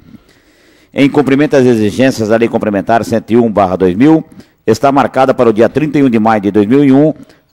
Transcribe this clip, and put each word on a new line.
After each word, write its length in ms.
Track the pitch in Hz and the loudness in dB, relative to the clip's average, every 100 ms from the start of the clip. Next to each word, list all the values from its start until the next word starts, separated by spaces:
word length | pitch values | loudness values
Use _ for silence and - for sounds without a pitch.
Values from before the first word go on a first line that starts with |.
| _ - _ _ _ _ _ _ _ | _ -20 _ _ _ _ _ _ _
em 160 | - 139 | -2 0
cumprimento 460 | 143 127 135 147 143 | 0 0 0 0 2
às 100 | 127 | 2
exigências 640 | 113 107 87 131 113 110 | 2 -2 0 -2 -2 -2
da 80 | 113 | 0
Lei 140 | 117 | 0
Complementar 560 | 117 104 101 90 113 104 | -2 -4 -4 -2 -2 -2
cento 260 | 113 - | -6 -2
e 60 | 113 | 0
um 120 | 117 | 0
barra 280 | 98 95 92 | 0 -2 0
dois 180 | 92 90 | -2 0
mil, 300 | 139 160 - - - _ - | 2 2 -2 -20 -20 _ -4
está 240 | 113 135 | -2 0
marcada 420 | 139 117 131 135 | 0 -2 0 -2
para 160 | 123 120 | 2 0
o 40 | |
dia 160 | 107 110 | 2 0
trinta 300 | - 151 147 | 0 -4 0
e 40 | |
um 60 | 139 | 0
de 100 | 117 | 0
maio 220 | 110 110 | 0 0
de 100 | 98 | 0
dois 160 | 98 104 | 0 0
mil 160 | 135 | 2
e 80 | 143 | 2
um, 220 | 131 156 - - _ _ | 2 2 -2 -14 _ _